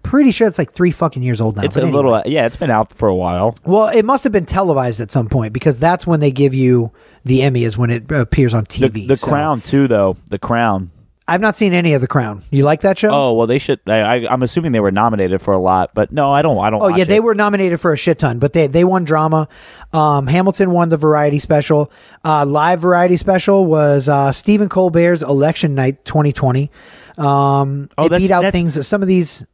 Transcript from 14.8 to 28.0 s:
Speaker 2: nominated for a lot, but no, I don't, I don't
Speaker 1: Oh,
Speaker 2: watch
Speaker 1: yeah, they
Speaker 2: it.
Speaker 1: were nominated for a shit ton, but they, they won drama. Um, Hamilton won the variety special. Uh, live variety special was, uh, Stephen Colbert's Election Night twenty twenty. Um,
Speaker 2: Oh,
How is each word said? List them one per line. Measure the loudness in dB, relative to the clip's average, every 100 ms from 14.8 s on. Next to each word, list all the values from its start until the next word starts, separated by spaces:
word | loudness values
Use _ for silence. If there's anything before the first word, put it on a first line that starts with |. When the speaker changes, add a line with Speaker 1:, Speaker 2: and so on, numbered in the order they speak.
| 0
Speaker 2:
nominated | 2 0 0 -2 -2
for | 0
a | 0
lot, | 2 0 0
but | -2 -2
no, | -2 0
I | 2
don't, | 0 0
I | -2
don't | 0
Speaker 1:
Oh, | 0
Speaker 2:
watch | 0
Speaker 1:
yeah, |
they | 2 2
Speaker 2:
it. |
Speaker 1:
were | 2 0
nominated | 0 0 -2 0
for | -2
a | 0
shit | -2 0
ton, | -2 -2
but | -2
they, | 0 0
they | 2 2
won | 0
drama. | 0 0 0 0 -2 -10 -20 -20 -6
Um, | 0 2 0 0
Hamilton | 0 0 0 0
won | 2 0
the | 0
variety | 2 2 0 -2
special. | 0 0 2 0 0 _ -20 -8
Uh, | -2 0 0
live | 0 0 0
variety | 2 2 2 0
special | 0 0 2 2 2
was, | 2 2 2 2
uh, | 0 0
Stephen | -2 0 0 2
Colbert's | 0 0 2 2 0
Election | -2 0 0 0 -2 0
Night | -2 -4 -4
twenty | 0 0
twenty. | 0 -2 0 -4 -10 -20 -20 -20 -4
Um, | 0 2 2 0 -2 -6 -8
Speaker 2:
Oh, | -2